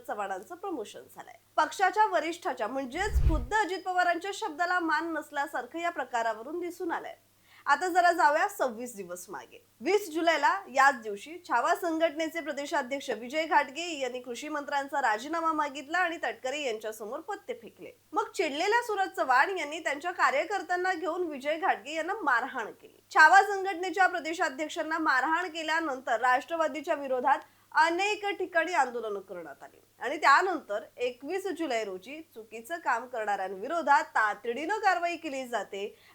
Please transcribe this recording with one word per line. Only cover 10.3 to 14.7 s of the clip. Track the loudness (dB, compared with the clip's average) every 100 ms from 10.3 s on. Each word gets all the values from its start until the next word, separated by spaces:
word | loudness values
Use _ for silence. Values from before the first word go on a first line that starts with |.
| 4 2 2 0
याच | 6 6 6
दिवशी | -6 -10 -10 -16 0
छावा | 2 2 2
संघटनेचे | 0 2 0 0 -4 -4
प्रदेशाध्यक्ष | -6 -6 -4 -4 -2 -6 -6
विजय | -8 -4 -4 2
घाटगे | 2 2 -4 -6 -4
यांनी | -4 -6
कृषी | -8 -10 -6
मंत्र्यांचा | -6 -2